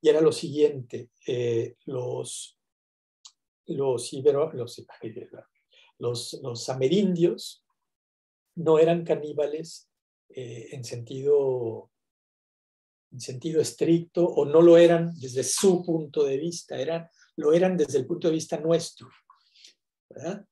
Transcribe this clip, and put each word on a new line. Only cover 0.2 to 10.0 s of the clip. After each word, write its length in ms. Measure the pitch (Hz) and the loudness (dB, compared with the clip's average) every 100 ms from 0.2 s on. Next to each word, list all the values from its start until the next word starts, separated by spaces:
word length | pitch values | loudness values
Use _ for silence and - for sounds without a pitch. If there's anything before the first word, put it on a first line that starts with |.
lo 100 | 160 | 4
siguiente, 800 | - 160 143 147 139 120 113 117 _ - | 2 -6 0 0 0 -12 -14 -16 _ -6
eh, 500 | 123 120 117 113 - - | -4 -2 -2 -4 -10 -10
los, 720 | 131 123 127 127 - - _ _ _ _ _ _ _ - _ _ _ - | -8 -6 -8 -10 -12 -16 _ _ _ _ _ _ _ -20 _ _ _ -10
los 460 | 151 135 120 - | -4 -2 -2 -6
ibero-, 400 | 143 131 139 160 | 0 0 2 -2
los, 340 | 131 113 - - - 113 107 - - _ _ _ _ _ _ | -6 -12 -12 -20 -16 -14 -14 -18 -20 _ _ _ _ _ _
los, 400 | 120 120 - - | -6 -6 -10 -12
los 260 | 135 117 - | -10 -10 -8
amerindios 960 | 131 131 185 196 175 170 - - - _ _ _ _ _ _ _ _ _ - | -2 0 2 2 2 0 0 -10 -20 _ _ _ _ _ _ _ _ _ -6
no 220 | 156 160 | 2 4
eran 260 | 165 170 | 4 2
caníbales, 880 | 165 147 151 147 143 151 165 - _ _ | 0 -4 -4 -4 -4 -4 -10 -18 _ _